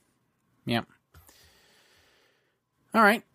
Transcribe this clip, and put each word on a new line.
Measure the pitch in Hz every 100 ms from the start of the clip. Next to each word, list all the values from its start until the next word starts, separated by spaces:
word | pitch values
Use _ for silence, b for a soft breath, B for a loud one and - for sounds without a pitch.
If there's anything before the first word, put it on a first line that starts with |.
| _ _ _ _ _ _
Yeah. | - 117 - _ _ b b b b b b b b b b b b b b b _ _ _
All | 220
right. | 208 220 -